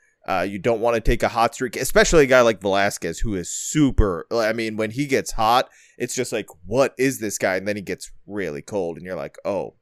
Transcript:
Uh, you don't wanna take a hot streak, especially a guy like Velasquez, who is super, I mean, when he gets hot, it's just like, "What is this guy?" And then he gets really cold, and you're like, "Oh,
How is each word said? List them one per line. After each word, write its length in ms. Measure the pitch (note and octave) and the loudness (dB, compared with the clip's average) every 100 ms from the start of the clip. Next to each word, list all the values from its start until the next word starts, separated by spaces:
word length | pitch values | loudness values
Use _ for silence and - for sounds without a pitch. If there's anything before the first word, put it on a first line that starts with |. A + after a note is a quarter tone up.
| _ _ - | _ _ -4
Uh, 140 | F#2 F#2 | -2 -2
you 120 | G2+ | -2
don't 220 | G2+ A#2 | -2 0
wanna 180 | A#2 A#2 | 0 0
take 220 | G#2+ A#2 | 2 2
a 60 | G#2+ | 0
hot 260 | A2+ A#2 | 2 0
streak, 220 | - B2+ - | 0 -6 -4
especially 480 | C3 G3+ G#3+ E3+ | 0 2 6 6
a 20 | C#3 | 8
guy 140 | B2+ | 6
like 200 | A#2 A2 | 6 2
Velasquez, 600 | G#2 F#2+ G2+ - E2+ E2 | 0 2 0 -2 -6 -2
who 160 | A#2 G2 | -2 -2
is 120 | E2+ | -6
super, 800 | - - D3+ C#3+ A2+ G#2 E2+ - | -10 -4 2 2 4 2 2 -4
I 200 | A2+ A2 | 0 0
mean, 240 | A#2 A2+ G#2+ | 0 -4 -2
when 140 | A2 | -4
he 160 | A2+ C#3+ | -2 0
gets 240 | C3 F#2 | 0 -2
hot, 400 | - A2 B2+ - _ _ _ | 0 4 4 2 _ _ _
it's 180 | B2 - | -8 -4
just 160 | - | -4
like, 160 | A#2 G2+ - F2 | -4 -8 -14 -6
"What 300 | A#2 B2+ - | 0 0 2
is 220 | C3 B2 | -2 0
this 180 | G#2+ - | -6 -2
guy?" 160 | G#2 | -2
And 140 | F#2+ G2 | -2 -4
then 80 | G#2 | -6
he 60 | |
gets 280 | F#2+ F2+ - - - | -6 -10 -10 -20 -12
really 340 | G#2 F2+ C#2+ | -8 -6 -8
cold, 360 | D2 G#2+ E2+ E2 | -6 -6 -4 -8
and 100 | F2 | -10
you're 80 | |
like, 240 | F2+ C#2+ - | -10 -10 -8
"Oh, 300 | - G2 B1+ _ | -6 -4 -6 _